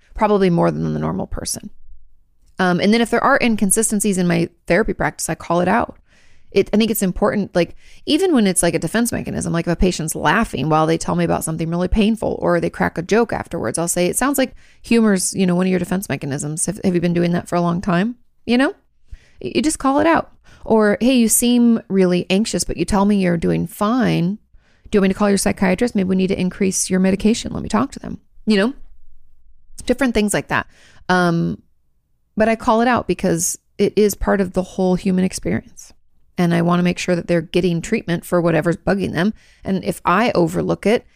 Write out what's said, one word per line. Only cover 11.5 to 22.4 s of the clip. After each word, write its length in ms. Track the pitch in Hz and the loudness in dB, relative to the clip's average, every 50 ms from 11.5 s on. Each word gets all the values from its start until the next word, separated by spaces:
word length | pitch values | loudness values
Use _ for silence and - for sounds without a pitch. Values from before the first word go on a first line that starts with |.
| 160 165 165 165 | -6 -4 -4 -4
really 180 | 170 175 180 - | -2 -2 -2 0
painful 500 | - 220 196 214 226 - - - - - | 2 2 2 2 2 0 -2 -4 -4 -2
or 180 | - 170 175 170 | 0 0 0 0
they 100 | 170 170 | 0 -2
crack 260 | - - 185 170 - 202 | -2 -2 -4 -2 -2 -4
a 40 | |
joke 300 | 180 - 190 226 233 - | -2 0 2 2 2 0
afterwards, 460 | - - - - - 165 - 117 131 160 | -2 -8 -8 -8 -8 -6 -6 -4 -4 -4
I'll 100 | 170 170 | -4 -2
say, 200 | - 180 180 175 | -2 0 0 0
"It 100 | - - | 0 0
sounds 200 | 247 285 285 269 | -2 -2 0 0
like 180 | 262 262 - - - - - - | -2 -2 -4 -10 -20 -20 -20 -10
humor's, 520 | - - 233 233 220 214 196 185 180 - - | -2 2 2 4 4 4 2 2 0 -2 -2
you 120 | 196 190 | 0 0
know, 100 | 180 175 | 2 2
one 120 | 180 190 190 | 0 0 0
of 20 | |
your 100 | 185 180 | 0 0
defense 300 | 180 - - 190 202 - | -2 -2 -4 -4 -4 -4
mechanisms. 560 | 135 - - 147 131 151 151 147 156 165 - | -8 -6 -6 -6 -6 -6 -6 -6 -6 -6 -4
Have, 160 | 175 180 - - | -4 -4 -2 -2
have 120 | 190 180 | 0 0
you 40 | 175 | 0
been 140 | 170 175 170 | 0 0 0
doing 180 | 175 175 170 170 | 2 0 0 0
that 140 | 170 - - | -2 -2 -2
for 80 | - | -2
a 60 | 175 | 0
long 200 | 175 170 170 180 | 0 0 0 -2
time?" 340 | - 208 175 170 202 233 247 - _ _ _ _ - - | -2 0 0 0 0 0 -4 -8 _ _ _ _ -4 0
You 100 | 240 247 | 2 2
know, 160 | 269 339 415 _ _ _ _ _ _ - - - _ _ - - | 2 0 -2 _ _ _ _ _ _ -20 -20 -20 _ _ -18 -12
y-, 100 | - - - | -10 -4 -2
you 60 | 254 | 0
just 180 | 226 311 - - | 0 0 -2 0
call 200 | - 269 269 294 | 0 0 2 2
it 80 | 302 330 | 4 4
out. 240 | 320 - - - - _ _ - - - - | 2 2 0 -4 -12 _ _ -20 -20 -10 -2
Or, 320 | - 220 220 214 208 202 - | 2 2 4 4 4 2 2
"Hey, 160 | 220 254 269 | 2 4 4
you 140 | 247 226 214 | 4 4 4
seem 520 | - - 240 240 247 240 240 233 226 - - - | 2 2 2 2 4 4 4 4 2 2 0 -2
really 380 | 190 190 185 180 180 180 175 - | 2 2 4 4 2 0 0 0
anxious, 340 | 185 196 | 0 0